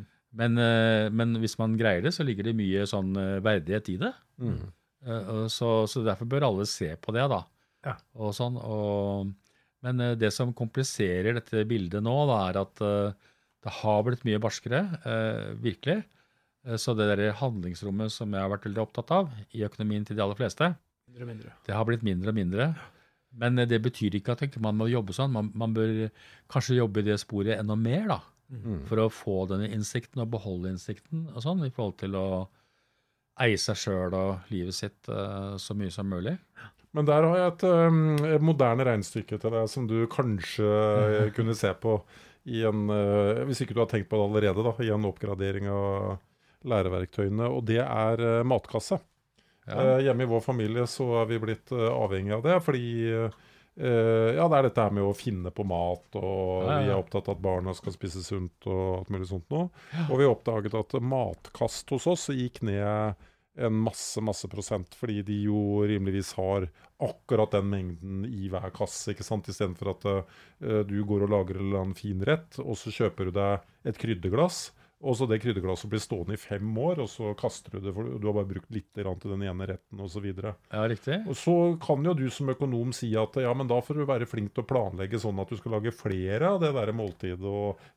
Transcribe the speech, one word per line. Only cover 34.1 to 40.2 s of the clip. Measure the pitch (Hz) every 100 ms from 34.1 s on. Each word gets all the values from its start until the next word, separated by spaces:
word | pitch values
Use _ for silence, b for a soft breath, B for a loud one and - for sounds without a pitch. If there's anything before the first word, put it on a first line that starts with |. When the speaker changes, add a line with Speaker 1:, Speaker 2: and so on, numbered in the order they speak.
| 95
Speaker 1:
og | 95 92 -
livet | 98 87
sitt, | 95 101 - -
eh, | 107 101 98 98 98
så | - 101
mye | 98
som | 85 98
mulig. | 90 101 185 _ B B - _
Speaker 2:
Men | 151 147
der | 151
har | 160 180
jeg | 180
et, | 170 185
ehm, | 170 165 160 156 147 151
et | 151
moderne | 156 147 123 120 131
regnestykke | 110 95 113 - 107
til | 113
deg | 113 110
som | - 117
du | 113 117
kanskje, | -